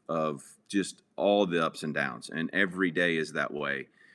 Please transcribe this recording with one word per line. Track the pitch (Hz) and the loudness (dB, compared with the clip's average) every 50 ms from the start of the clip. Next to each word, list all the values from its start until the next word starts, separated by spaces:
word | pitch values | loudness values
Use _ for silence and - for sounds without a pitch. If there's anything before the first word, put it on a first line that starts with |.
| _ | _
of | - 82 82 78 78 73 - - - - _ _ | -4 -2 0 0 0 -2 -6 -10 -18 -20 _ _
just | _ 101 101 90 - - - _ _ _ | _ 0 0 0 0 -6 -14 _ _ _
all | - 82 101 101 104 101 | 0 4 4 6 6 4
the | 87 85 85 82 | 4 4 2 2
ups | 73 - - | 0 -2 -4
and | 80 78 73 | -6 -4 -2
downs, | 76 71 67 60 55 - - | -2 -2 -2 -4 -8 -12 -8
and | - 78 82 - - | -4 -4 -4 0 2
every | 92 101 90 87 92 95 87 | 2 2 2 2 0 0 0
day | 78 90 87 87 82 | 2 2 2 2 2
is | 80 78 73 76 | 0 -2 -2 -2
that | 78 71 - | -4 -4 -2
way. | 67 73 73 71 69 67 67 - _ _ - - | -4 -4 -4 -4 -4 -6 -8 -12 _ _ -20 -20